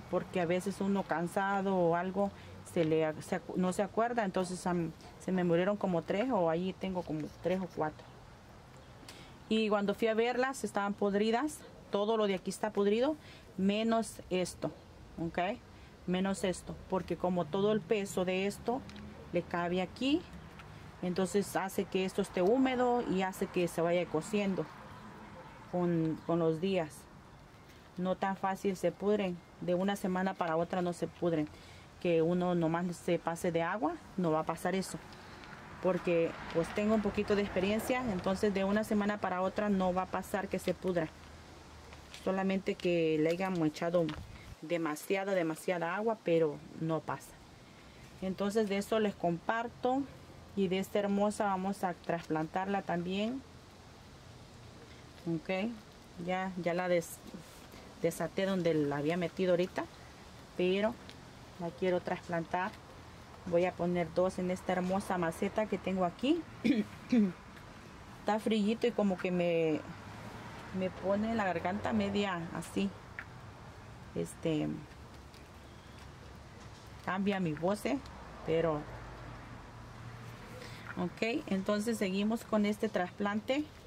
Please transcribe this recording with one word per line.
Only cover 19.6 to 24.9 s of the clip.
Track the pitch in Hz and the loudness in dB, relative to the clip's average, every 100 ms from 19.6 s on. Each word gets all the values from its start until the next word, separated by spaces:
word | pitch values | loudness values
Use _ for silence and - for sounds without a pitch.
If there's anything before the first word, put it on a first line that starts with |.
| 175 185 | 0 2
aquí, | 180 - 262 330 - - - - - - - - | 0 0 2 2 0 -14 -16 -16 -16 -16 -16 -6
entonces | 180 180 185 202 190 | -2 0 2 2 2
hace | 156 190 - | 0 -2 -2
que | 196 190 | 0 0
esto | 185 - | 0 0
esté | 190 190 | 0 4
húmedo | 180 262 262 247 247 240 - | 6 6 6 4 4 4 2
y | 185 | 2
hace | 185 190 196 | 0 0 -2
que | 180 170 | 2 0
se | - | 2
vaya | 170 175 165 | 2 2 2
cociendo | 156 - 208 196 170 151 - - | -2 0 0 2 0 -2 -8 -16